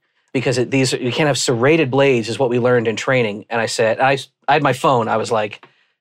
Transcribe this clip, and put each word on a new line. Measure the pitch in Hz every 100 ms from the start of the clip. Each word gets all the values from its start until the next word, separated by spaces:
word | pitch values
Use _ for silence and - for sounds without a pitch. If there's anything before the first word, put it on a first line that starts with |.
| _ _ _
because | 135 135 123
it, | 117
these, | 135 131
you | 143 127
can't | 120 151
have | 131
serrated | - 120 127 165 147
blades | 135 139 123 113
is | 110
what | 131
we | 123
learned | 120 123 113
in | 107
training." | - 131 113 104 -
And | 117
I | 110
said, | - 113 110
I, | 131 139 - _ -
I |
had | 151
my | 143
phone. | 127 165 127 110
I | 110
was | 107
like, | 113 107 - - _ _ _